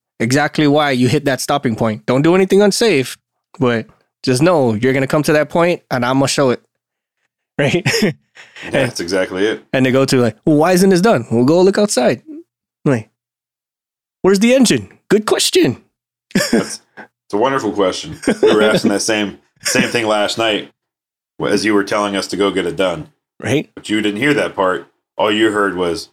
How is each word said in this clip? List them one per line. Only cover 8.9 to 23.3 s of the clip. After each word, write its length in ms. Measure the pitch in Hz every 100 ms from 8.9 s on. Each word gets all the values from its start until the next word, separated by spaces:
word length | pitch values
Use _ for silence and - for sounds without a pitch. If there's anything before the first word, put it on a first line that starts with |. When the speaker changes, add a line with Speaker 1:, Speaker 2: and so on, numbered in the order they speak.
| -
Speaker 2:
exactly 460 | 85 92 92 92 104
it. 180 | 107 -
Speaker 1:
And 140 | 135 131
they 60 |
go 120 | 127 135
to, 120 | 131
like, 180 | 120 - -
"Well, 100 | 151
why 160 | 160
isn't 180 | 185 196
this 120 | 180
done?" 260 | 202 170 113
"We'll 140 | 113 123
go 160 | 170
look 160 | 185 190
outside." 460 | 208 - 240 127 - 311 - _ _ _ -
Like, 260 | 123 107 _ _ _ _ _ _ _ _ _ _ _
"Where's 180 | 180 196
the 140 | 226
engine?" 440 | 262 247 139 95 - -
Good 160 | 202 214
question. 580 | 381 - 370 320 113 _ _ _
<laughs> 440 | _ _ - -
Speaker 2:
That's, 300 | 202 - - _ -
it's 360 | - _ _
a 40 | 101
wonderful 340 | 127 135 110
question. 420 | 98 92 85 78 80 - 208
We 140 | - 214
were 60 |
asking 280 | - 196 110
that 100 | 101
same, 380 | - 107 101 - _ _
same 280 | - 127 123
thing 180 | 120 110
last 300 | 107 101 -
night 340 | 113 101 - _ _ _ _ _ _ - 64
as 200 | 101 101
you 80 |
were 100 | 104
telling 320 | 98 110 104 98
us 120 | 90
to 100 | 87
go 140 | 101
get 140 | 95 87
it 120 | 82
done. 340 | 95 82 78 _ _